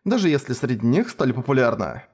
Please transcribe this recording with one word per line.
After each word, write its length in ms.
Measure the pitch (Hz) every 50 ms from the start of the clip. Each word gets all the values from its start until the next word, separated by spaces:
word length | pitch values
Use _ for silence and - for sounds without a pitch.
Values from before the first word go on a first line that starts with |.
| -
даже 240 | 196 226 254 196 175
если 260 | 151 139 - - 127
среди 320 | - - 127 127 107 107
них 240 | 117 123 160 240 240
столь 240 | - - 151 131 120
популярна. 720 | 120 127 135 139 131 127 117 - 107 104 73 60 - - _